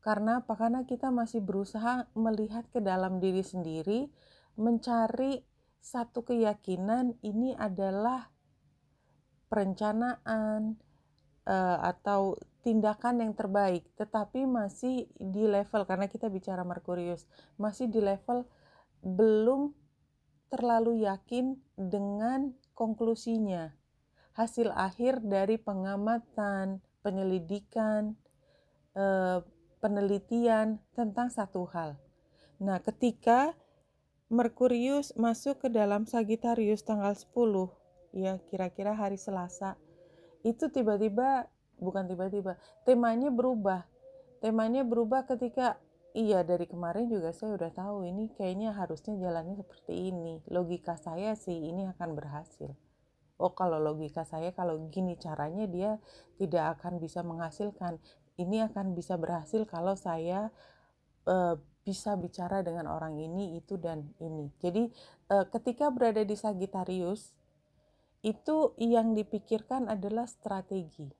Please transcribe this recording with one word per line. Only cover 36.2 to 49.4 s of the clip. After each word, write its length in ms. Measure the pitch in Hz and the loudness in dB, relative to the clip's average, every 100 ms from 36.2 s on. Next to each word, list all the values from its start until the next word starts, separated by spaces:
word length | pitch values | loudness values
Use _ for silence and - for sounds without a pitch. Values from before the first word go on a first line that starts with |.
| 214 220 233 233 214 208 | 2 0 2 2 4 2
tanggal 320 | - 214 202 202 | 0 0 0 -2
sepuluh, 560 | - - 233 196 185 - _ _ - | -4 2 4 4 0 -6 _ _ -12
ya, 240 | 190 190 190 - | -4 -2 -2 -6
kira-kira 400 | 190 185 180 202 | -4 -4 -2 -2
hari 240 | 214 202 196 | 0 -2 -2
Selasa, 640 | - 190 180 - 196 - - - - - - - | -4 -4 -6 -6 -8 -10 -16 -20 -20 -20 -20 -4
itu 240 | 226 233 311 | -2 0 -2
tiba-tiba, 800 | 262 220 208 214 202 262 269 240 _ _ _ | 0 2 2 2 2 2 2 -2 _ _ _
bukan 300 | 180 196 185 | -6 -4 -4
tiba-tiba, 480 | 180 190 202 190 180 - - | -4 -2 -2 -4 -8 -12 -4
temanya 480 | - 247 240 226 277 | 4 6 6 2 0
berubah. 560 | 240 254 247 202 185 - - - - - - | 2 2 2 2 0 -4 -20 -20 -20 -20 -6
Temanya 400 | 220 220 220 254 | 0 2 2 2
berubah 400 | 254 233 226 262 | 2 2 2 2
ketika, 560 | 262 247 247 247 254 196 _ _ - | 0 -2 -2 0 0 0 _ _ -10
iya, 320 | - 220 196 | -2 4 4
dari 240 | 170 175 175 | 4 0 0
kemarin 400 | 175 175 180 240 | -6 -4 -2 0
juga 240 | 220 165 | 0 -2
saya 240 | 170 220 202 | -6 -6 -4
udah 160 | 170 | -4
tahu 320 | 160 190 208 | -6 -6 -6
ini 240 | 180 185 220 - | -4 -4 -6 -4
kayaknya 400 | 190 185 220 208 | -4 -2 -4 -4
harusnya 400 | 175 160 - 208 | -4 -6 -6 -4
jalannya 400 | 180 165 | -2 -2